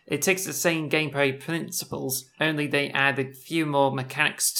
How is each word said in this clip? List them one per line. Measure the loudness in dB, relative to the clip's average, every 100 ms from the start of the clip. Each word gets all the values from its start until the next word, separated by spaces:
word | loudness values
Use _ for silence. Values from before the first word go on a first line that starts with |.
| -4
it | 0
takes | 2 0
the | -2
same | 0 0 0 0
gameplay | 0 0 2 2 0
principles, | -4 -4 -4 -8 -6 -6 -4 -4 -6 -2
only | 0 0 0
they | 0 0
added | 2 2 2 -2
a |
few | -6 -4 -2 2
more | 4 4
mechanics | 2 -4 0 0 0 -2